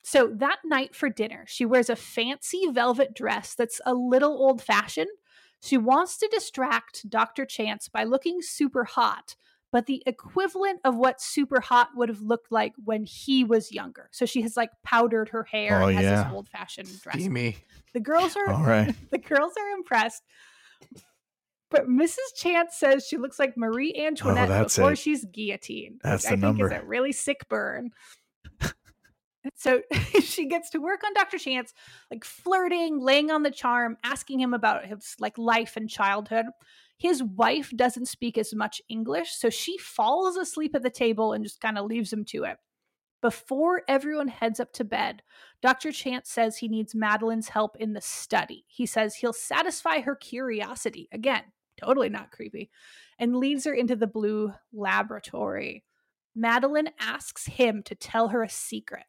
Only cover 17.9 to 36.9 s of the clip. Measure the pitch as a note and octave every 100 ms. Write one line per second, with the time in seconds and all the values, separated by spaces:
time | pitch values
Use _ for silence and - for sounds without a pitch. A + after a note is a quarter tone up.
17.9 | B3 A3 D#4+ F4+ G4+ G4+ - C#3+ A2 G#2
18.9 | - - - - C4+ D#4+ G#4+ G4+ G4+ E4+
19.9 | A#3 A3 - _ _ - _ _ _ -
20.9 | - _ _ _ _ _ _ _ D4 C4
21.9 | B3+ E4 - C5 - F4 E4+ E4+ - C#4+
22.9 | C4+ - D4 C4 - C4+ A#3+ A3+ A3+ D4+
23.9 | - D4+ D#4 - - - D3 G#2+ - C4+
24.9 | D4 D4+ D4 F#3+ G#3+ G#3 G3 - - -
25.9 | B3 - G2+ - G2 G2 G#2+ G2 - F#3
26.9 | A#3 C#4 C4 - C#4 - G#3+ - - A#3+
27.9 | _ - - _ _ - _ - - _
28.9 | _ _ _ _ _ C#4 - C#4 B3+ -
29.9 | D4+ - G4+ - - C#4+ E4+ E4+ D#4+ D#4
30.9 | G4+ G#4 G4+ F#4+ F4+ C4+ B3+ A#3+ _ -
31.9 | - _ A#3 - - F4 F#4+ F4+ F4 E4
32.9 | D4+ B3+ C#4 D4+ D#4 D4 - B3+ A#3+ A#3
33.9 | A3+ A#3+ C#4+ - C4 B3+ A#3+ A3 - F#3+
34.9 | G#3 - - C4 - A3+ A3+ A#3 A#3 A3
35.9 | - G3 G3+ G#3+ A3+ A#3 - _ _ _